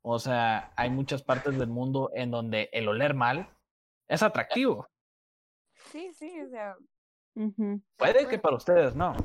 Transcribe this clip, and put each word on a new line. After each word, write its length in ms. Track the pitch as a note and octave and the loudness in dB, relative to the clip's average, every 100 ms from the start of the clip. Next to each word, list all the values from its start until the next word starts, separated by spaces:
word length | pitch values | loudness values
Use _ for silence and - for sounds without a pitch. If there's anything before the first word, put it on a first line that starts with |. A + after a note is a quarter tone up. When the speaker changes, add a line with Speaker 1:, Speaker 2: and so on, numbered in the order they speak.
Speaker 1:
o 180 | A2 A#2 | -2 -2
sea, 540 | C3+ B2 A#2 A2 - - | 0 2 2 0 -2 -4
hay 140 | B2 | -2
muchas 320 | C3 C#3 C#3 | 0 -2 -4
partes 360 | - C3 C#3+ C3+ | 0 0 0 -2
del 100 | B2 | -2
mundo 420 | A#2 B2+ C#3 C3+ | -2 -2 -2 -2
en 160 | - B2 | -2 -4
donde 400 | A#2+ A2+ A2 G#2+ | -2 -2 -2 -2
el 160 | - A2 | -2 -2
oler 260 | G#2+ C#3+ | 2 0
mal 340 | C#3 A#2+ C3+ F#3+ _ _ _ _ _ _ | 2 2 0 -4 _ _ _ _ _ _
es 140 | - | 2
atractivo. 680 | G#3+ - - A3+ C4 B2 - _ _ _ _ _ _ _ _ _ - | 2 2 -2 0 0 0 -4 _ _ _ _ _ _ _ _ _ -18
Speaker 2:
Sí, 220 | D4+ F#4 | -14 -14
sí, 260 | E4 D4+ F4 | -12 -14 -12
o 80 | C#4+ | -12
sea. 280 | B3+ G#3 F#3+ - _ _ _ _ - | -10 -10 -12 -20 _ _ _ _ -4
Speaker 3:
Ujú. 460 | G#3+ G3+ G#3 G3+ _ _ | -4 -2 -2 -2 _ _
Speaker 1:
Puede 240 | - A#3 | 4 4
que 40 | |
Speaker 2:
Bueno. 180 | C#4+ A3+ | 4 0
Speaker 1:
para 140 | D#3+ B2+ | 0 0
ustedes 400 | - F3 C#3+ B2 | 4 6 6 2
no, 180 | F3 - | -2 -2